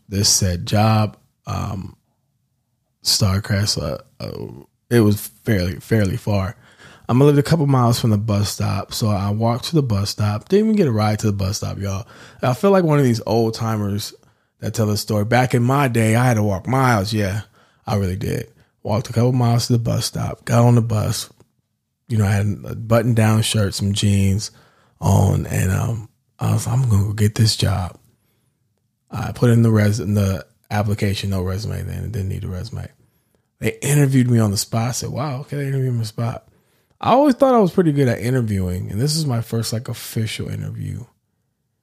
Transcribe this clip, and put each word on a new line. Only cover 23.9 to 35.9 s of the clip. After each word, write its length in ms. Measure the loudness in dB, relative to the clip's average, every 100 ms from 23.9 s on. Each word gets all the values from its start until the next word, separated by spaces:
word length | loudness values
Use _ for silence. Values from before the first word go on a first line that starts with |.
jeans 580 | 0 2 4 4 2 -4 -12 _ _ _ _
on, 460 | 2 4 4 2 -2
and, 260 | -2 -2
um, 380 | -2 -2 -6 -10 _ _ _
I 140 | -2
was, 140 | -2 0
"I'm 200 | 0 2
gonna 160 | 2 2
go 80 |
get 220 | 0 0 2
this 200 | 0 2
job." 420 | 0 -2 -4 -10 _ _ _ _ _ _ _ _ _ _ _
I 220 | -10 -8
put 180 | 0 4
in 120 | 4
the 100 | 4
res-, 280 | 4 2 0
in 140 | 0
the 320 | 0 0 -2 -8 _ _
application, 600 | -4 -2 -2 -2 -2 -4
no 120 | -4
resume 400 | -4 -6 -6 -6
then, 280 | -8 -8 -8
didn't 180 | -6 -6
need 140 | -6
a 40 | -8
resume. 420 | -8 -10 -12 -14 -18 _ _ _ _ _ _
They 180 | -6 -4
interviewed 480 | 0 2 4 4 4
me 100 | 4
on 120 | 2
the 60 | -2
spot. 320 | -4 -4 -4
I 20 |
said, 180 | -6 -8
"Wow, 320 | -6 -8 -8
okay, 160 | -10 -8
they 100 | -4
interviewed 260 | -2 -2